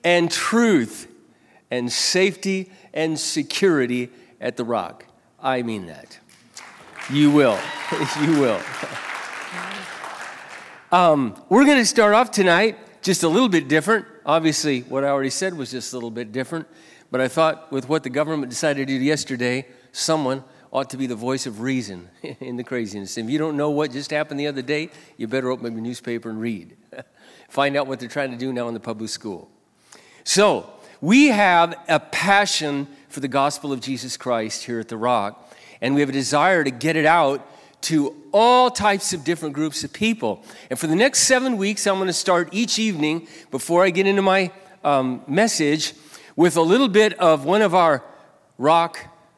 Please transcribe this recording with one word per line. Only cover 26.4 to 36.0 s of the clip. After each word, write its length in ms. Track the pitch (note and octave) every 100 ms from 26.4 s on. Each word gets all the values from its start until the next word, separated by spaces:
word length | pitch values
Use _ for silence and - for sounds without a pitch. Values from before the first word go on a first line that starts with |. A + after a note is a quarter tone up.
| A#2 G#2 E2 _ _
<laughs> 100 | - - _ - - _
Find 260 | - C#3 C#3
out 120 | C3+
what 120 | C3
they're 100 | A#2+
trying 220 | C#3+ C3+
to 60 | A#2+
do 160 | C3
now 140 | B2 A#2+
in 80 | A2+
the 40 |
public 300 | A#2 A2 A2
school. 400 | - A2 E2+ - _ _ _ _ - _ _ -
So, 400 | F#3+ G3+ C3 - - - -
we 280 | D3+ B3 D4
have 440 | G#3 G3 F3 E3+ D#3+ -
a 120 | D#3
passion 880 | - - E3+ G3 G3+ - D3+ C#3+ C#3 - _
for 120 | -
the 80 | C3
gospel 460 | C3+ C#3+ C#3+ D3
of 80 | C3+
Jesus 340 | C3 B2+ B2+ -
Christ 500 | B2+ A#2 A2 - -
here 140 | A#2
at 80 | A2
The 80 | A2+
Rock, 560 | A#2+ A#2+ G2+ - - - - -
and 140 | A#2+
we 60 | C#3+